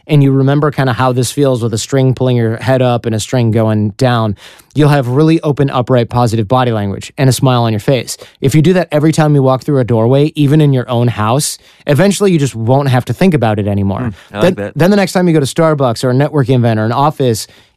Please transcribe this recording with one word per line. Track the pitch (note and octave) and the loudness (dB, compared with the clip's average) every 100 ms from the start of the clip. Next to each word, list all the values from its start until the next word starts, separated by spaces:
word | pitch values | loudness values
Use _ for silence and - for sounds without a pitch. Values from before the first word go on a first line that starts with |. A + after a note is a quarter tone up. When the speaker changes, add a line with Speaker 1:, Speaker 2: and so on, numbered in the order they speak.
| - | -2
Speaker 1:
and | D3 | 2
you | C#3 | 4
remember | C3+ C3+ C#3+ D3+ | 2 2 2 0
kinda | C#3+ C3+ | 0 -2
how | A2+ C3 | 0 0
this | B2 A#2 | 0 -2
feels | - C#3 B2 | 0 0 0
with | A2+ | -2
a | G#2+ | -6
string | - C#3 C3 | -4 0 0
pulling | B2+ B2+ B2 | 0 0 0
your | A2+ A2+ | -2 -2
head | G#2+ C3 | -2 0
up | B2+ A#2+ A#2 | 0 -2 -2
and | |
a | A2 | -4
string | - C3 A2+ | -4 -2 0
going | A2 A2 G#2+ G#2 | 0 0 0 -2
down, | G2+ C3 A#2+ A2 F#2+ - - _ | -2 0 0 -2 -4 -12 -20 _
you'll | - D3 | 0 2
have | D3 A#2+ | 2 0
really | C3 D#3+ E3 | 0 2 2
open, | D#3+ C3+ C#3 | 0 -2 -2
upright, | C3 A#2 B2+ A2+ | -2 0 0 0
positive | A#2+ A#2+ A2+ G2+ | 0 0 0 0
body | B2+ B2 | 0 0
language | A2 G2+ G#2 - - | -2 -4 -8 -10 -2
and | C3+ | 0
a | |
smile | A#2+ C3+ B2 | 2 0 0
on | A#2 | 0
your | G#2+ | -2
face. | - C3 - - - _ | -2 -2 -4 -12 -18 _
If | C#3 D#3 | 0 2
you | |
do | D#3 | 2
that | F3+ E3 | 2 0
every | D3+ D#3 | 0 0
time | D#3 D3+ C#3+ | 2 2 2
you | |
walk | C3 C3 | 2 0
through | - C#3 | -2 -2
a | |
doorway, | A#2 A#2 A2+ C#3 D3+ | 0 0 2 2 0
even | - C#3 D#3 | 0 2 2
in | D3 | 2
your | C3 A#2+ | 0 -2
own | A#2+ A#2+ | -2 -2
house, | G#2+ G#2+ C3 - - _ _ - | -2 -2 -2 -4 -8 _ _ -2
eventually | C#3 G3 F#3+ G3+ | 2 2 2 2
you | E3+ | 2
just | C#3 A2+ | 0 -2
won't | A2+ C3+ C#3 | 0 0 2
have | B2+ | 0
to | - | -2
think | A#2 F#3+ | 0 2
about | D3+ A2+ G#2+ | 2 0 -2
it | G2+ | -2
anymore. | G2+ G2 G2 | -2 -2 -4
Speaker 2:
Hmm, | A#2+ F#2 - | -6 -10 -12
I | G#2 | -2
like | |
Speaker 1:
Then, | B2 F3+ | -2 -2
Speaker 2:
that. | G2+ C#3+ | -6 -2
Speaker 1:
then | F3 | 0
the | G#3 | 2
next | F#3+ | 0
time | F#3 F3+ | 0 0
you | |
go | D#3 | 0
to | C3+ | 0
Starbucks | - D#3+ D3 C3 A2 | 0 0 0 -2 -2
or | C3 | -2
a | |
networking | B2+ D3 D3+ B2 B2+ | 0 0 0 0 2
event | A#2+ A2 | 2 0
or | |
an | A2 | 0
office, | A#2+ D3 D3+ C3 A2 - - _ | 0 -2 0 -2 -2 -6 -18 _